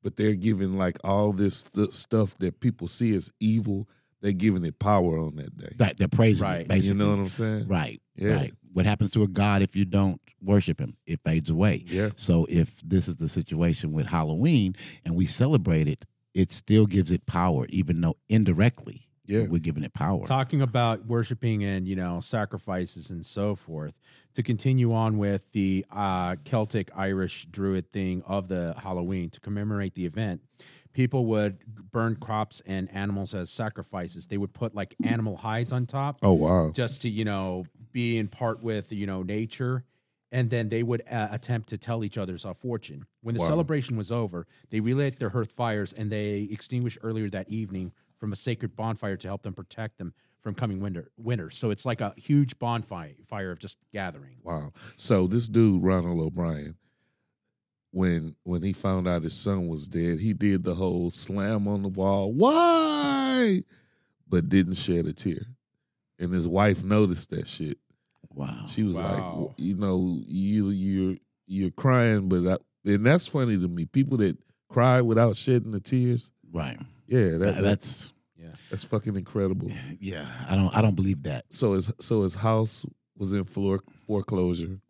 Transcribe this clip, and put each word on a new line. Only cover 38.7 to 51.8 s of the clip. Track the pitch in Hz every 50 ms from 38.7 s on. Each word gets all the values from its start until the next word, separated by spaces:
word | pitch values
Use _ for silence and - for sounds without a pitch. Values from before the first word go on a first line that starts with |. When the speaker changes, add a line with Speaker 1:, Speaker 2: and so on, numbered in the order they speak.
| 110 104 92 _
Speaker 3:
you | 110 101 101
know, | 98 95 92
nature. | 92 92 104 107 113 113 - - 131 123 127 127 127 _ _ _ _ _ _ _ _ _
And | 120 127 127 113
then | 120 120 113 104
they | 117 117
would, | 120 117 120 117 - -
uh, | 120 117 107 104
attempt | 104 110 - - 123 117 110 -
to | 110 98
tell | - - 117 113 110
each | 101 - 113
other's, | 98 92 90 85 -
uh, | 101 92
fortune. | _ - 123 120 113 - - 73 69 67 _ _ _
When | - 117 117
the | 117
Speaker 1:
Wow. | 85 85
Speaker 3:
celebration | 151 165 170 143 160 147 127 127 123
was | 110 101 90
over, | 117 120 113 101 87 87 85 _ _ _ _ _
they | 113 110
relit | 107 117 127 139 143 139 131 -
their | 127 104
hearth | 95 123 110 -
fires | _ - 120 117 107 104 101 92
and | - - 110 104
they | 107 107 104 104 104 101 104 101
extinguished | 107 113 - - 127 123 123 120 - -
earlier | - 113 110 110 107 101
that | 92 95 95 -
evening | 104 113 110 95 98 92 92 90 - _ _ _ _ _
from | - 107
a | 98
sacred | - - 127 117 - - 98 _
bonfire | - 110 113 113 - - 104 98
to | 87 - 92
help | 101 101
them | - 107 92
protect | - 90 _ - - 110 107 _ _
them | 95 85 - _ _ _ _ _
from | _ 113 98
coming | - 123 110 98 95
winter, | 98 101 92 85 80 - _
winter. | - 117 113 120 107 82 78
So | - - - 113
it's | 104 -